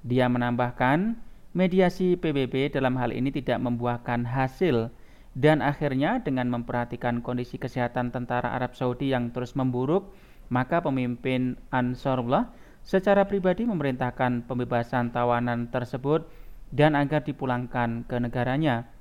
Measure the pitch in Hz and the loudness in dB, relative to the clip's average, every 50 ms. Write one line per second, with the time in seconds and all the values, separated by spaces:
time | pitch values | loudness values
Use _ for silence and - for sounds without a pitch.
0 | - 120 123 127 127 123 123 120 120 123 120 120 123 123 - - 131 127 139 165 | -2 0 2 4 4 4 2 2 2 0 2 0 0 -2 0 0 2 4 4 2
1 | 196 226 233 - - - - - - - - 170 185 180 180 190 185 175 180 - | 2 0 -2 -4 -10 -14 -16 -18 -20 -6 0 2 2 4 6 4 4 4 4 2
2 | 185 180 180 180 - 160 143 139 131 123 135 131 139 143 - 139 131 127 131 127 | 2 2 2 2 2 0 0 0 0 0 0 0 0 0 0 2 2 2 2 0
3 | 123 117 120 120 127 139 135 147 131 - 120 113 123 123 120 117 120 120 120 120 | -2 -2 -2 0 -2 -2 -2 -2 -2 0 0 0 0 -2 -2 0 0 -2 -2 -2
4 | - - 120 120 120 117 123 135 131 127 - - 185 175 127 117 113 120 - - | -4 -4 -2 -2 -2 -2 0 0 0 -2 0 0 2 4 4 2 2 -2 -6 -14
5 | - - - - - - - 135 123 151 156 147 110 139 143 - 156 143 131 131 | -20 -20 -20 -20 -20 -12 -4 4 4 6 6 6 2 0 0 0 -2 -2 0 0
6 | 143 170 233 262 117 151 135 127 123 123 123 120 117 120 123 123 120 120 - 120 | 0 0 0 -2 -2 -2 -2 0 0 0 -2 -2 -4 -4 -4 -4 -4 -4 -6 -4
7 | - 123 120 120 117 - 123 123 123 - - 123 - 127 - 131 123 120 - 127 | -2 -2 -2 -2 -4 -4 -4 -4 -4 -6 -8 -8 -8 -6 -2 -2 -2 0 0 -2
8 | 120 123 117 127 123 - 123 123 123 120 123 127 127 123 - - 131 127 123 160 | -4 -2 -4 -6 -4 -2 -2 -2 -2 -2 -2 -2 -4 -4 -2 -2 -2 -2 0 0
9 | 143 135 131 123 120 117 117 127 123 120 - 143 131 127 123 123 127 139 165 196 | 0 0 0 0 0 -2 -4 -4 -6 -4 -2 0 0 0 0 0 0 2 2 0
10 | 196 - - - - - - - - - 123 127 127 - 170 170 - 156 135 131 | 0 -4 -20 -20 -20 -20 -20 -20 -10 -2 -2 -2 0 2 0 0 0 0 0 0
11 | 127 123 123 117 - 131 131 127 127 127 123 - - - - 131 123 123 123 - | 0 -2 -4 -4 -2 -2 0 0 0 -2 -4 -6 -8 -2 0 0 0 0 -2 -2
12 | - 139 131 127 120 117 135 170 240 - - - - - - - - - - 190 | 0 0 0 0 2 2 2 2 0 -2 -8 -18 -20 -20 -20 -20 -6 0 0 2
13 | 190 208 202 202 196 196 202 202 180 185 180 190 226 240 208 160 147 139 127 127 | 4 6 6 6 4 4 0 0 2 2 0 2 0 -2 0 0 0 0 0 0
14 | 131 123 - - 131 123 123 120 117 - 131 123 123 117 123 117 117 - - 123 | -2 -4 0 0 0 2 2 -2 -4 -4 -4 -4 -2 0 0 0 0 0 0 -2
15 | 120 120 120 123 123 120 120 120 120 123 120 117 120 120 - 127 123 113 - 123 | -2 0 0 0 2 2 2 2 2 0 -2 -2 -4 -2 -2 -4 -4 -4 -6 -4
16 | 127 139 151 165 160 - - - - - - - - - - 127 147 156 151 143 | 0 2 0 0 0 -4 -16 -18 -16 -16 -16 -16 -14 -6 2 4 4 6 6 4
17 | 143 135 151 151 151 151 139 - 139 131 123 123 123 120 - 127 120 117 117 117 | 2 2 0 0 -2 -2 -6 -4 -2 -2 -2 -2 -4 -4 -2 -2 0 0 -2 -4
18 | 117 - 127 120 120 120 120 127 120 127 131 143 160 147 120 117 120 - - - | -6 -4 -2 -2 -2 -2 -2 -2 0 0 0 2 2 2 2 0 -2 -8 -16 -20